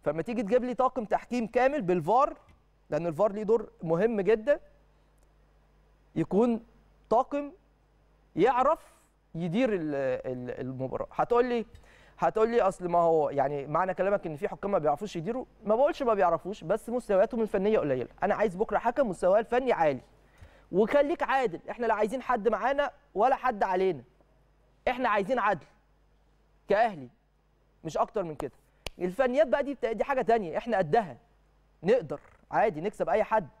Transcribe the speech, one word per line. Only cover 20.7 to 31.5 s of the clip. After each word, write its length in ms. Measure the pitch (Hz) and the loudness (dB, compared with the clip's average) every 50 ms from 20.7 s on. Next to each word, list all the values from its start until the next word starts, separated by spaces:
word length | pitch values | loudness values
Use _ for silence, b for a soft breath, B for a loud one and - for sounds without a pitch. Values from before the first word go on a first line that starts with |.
وخليك 520 | - 180 226 208 - 285 285 285 339 - 285 | 2 2 2 4 6 4 4 4 2 -2 0
عادل، 360 | 208 254 269 262 214 165 151 - - | 0 0 0 0 0 -4 -6 -12 -12
احنا 160 | 214 - 240 | -8 -6 -2
لا 80 | 226 220 | -2 0
عايزين 280 | 202 220 214 226 262 | 0 0 -2 -2 -6
حد 260 | 240 - 247 233 190 | -2 -2 -2 0 2
معانا 440 | 226 214 190 208 247 277 277 285 262 - - _ _ _ | 0 0 0 0 -2 0 0 -2 -4 -6 -14 _ _ _
ولا 220 | 185 214 262 262 | 2 2 2 2
حد 280 | - - 254 240 196 226 | 2 0 -2 0 0 -2
علينا، 400 | 190 185 185 185 190 170 131 117 _ _ _ _ _ _ _ _ _ _ _ _ _ _ _ _ | 0 0 2 2 0 0 -4 -10 _ _ _ _ _ _ _ _ _ _ _ _ _ _ _ _
احنا 220 | 233 247 247 262 233 | -4 -2 0 0 0
عايزين 300 | 208 214 196 180 262 247 | 0 0 0 0 -2 0
عدل 260 | 196 208 202 147 - _ _ _ _ _ _ _ _ _ _ _ _ _ _ _ _ _ _ _ _ | 2 0 0 -2 -6 _ _ _ _ _ _ _ _ _ _ _ _ _ _ _ _ _ _ _ _
كاهلي 420 | - 196 202 233 226 202 151 131 120 _ _ _ _ _ _ _ _ _ _ _ _ _ _ - | 0 2 2 2 0 0 -6 -14 -16 _ _ _ _ _ _ _ _ _ _ _ _ _ _ -14
مش 140 | 160 151 | -8 -4
اكتر 260 | - 226 - - 214 185 | -4 -4 -2 -2 -6 -6
من 120 | 165 151 | -6 -8
كده. 160 | 135 - 127 _ _ B B B B B B B - | -10 -10 -12 _ _ B B B B B B B -6
الفنيات 480 | 180 185 180 - 262 254 247 277 320 | -6 -6 0 0 0 2 4 2 2
بقى 160 | 254 247 285 285 | 2 2 -2 -2
دي 120 | 277 277 | -4 -6
بتا-، 160 | - - 226 | -4 -4 -4
دي 120 | 226 202 247 | -2 -4 -2
حاجه 180 | - 277 254 | -2 -2 -2
تانية، 360 | 220 165 226 233 202 165 147 | 2 2 2 2 2 -4 -6
احنا 200 | 165 - 139 - | -6 -4 -2 0
قدها، 400 | 190 190 147 170 233 214 165 120 - _ _ _ _ _ _ | 0 0 2 2 0 0 0 -10 -18 _ _ _ _ _ _